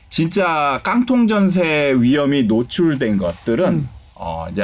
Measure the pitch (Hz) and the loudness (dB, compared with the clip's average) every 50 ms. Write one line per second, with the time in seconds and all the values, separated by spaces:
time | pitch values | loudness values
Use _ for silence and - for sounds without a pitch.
0 | _ - - - 165 165 - 196 185 175 165 151 147 143 135 123 - 196 208 240 | _ -8 -4 -2 -2 0 0 0 0 0 0 0 0 -2 -2 -4 -4 -2 0 0
1 | 240 247 254 240 233 214 220 202 196 185 170 185 170 160 151 147 143 139 135 127 | 0 2 2 2 2 2 2 2 2 2 2 2 0 2 0 0 2 2 2 2
2 | 117 123 143 147 143 139 143 139 123 101 110 113 120 - - - 175 160 147 127 | 2 2 2 2 2 2 2 0 2 2 2 0 0 -2 0 0 0 2 2 0
3 | 131 110 104 95 92 85 85 - - 117 113 139 185 170 175 156 139 123 - - | 0 0 0 0 -2 -2 -4 -6 -4 -2 0 0 0 0 0 -2 -4 -6 -10 -16
4 | - - - - 87 82 80 82 82 87 90 101 | -20 -20 -18 -12 -10 -10 -8 -8 -8 -8 -6 -6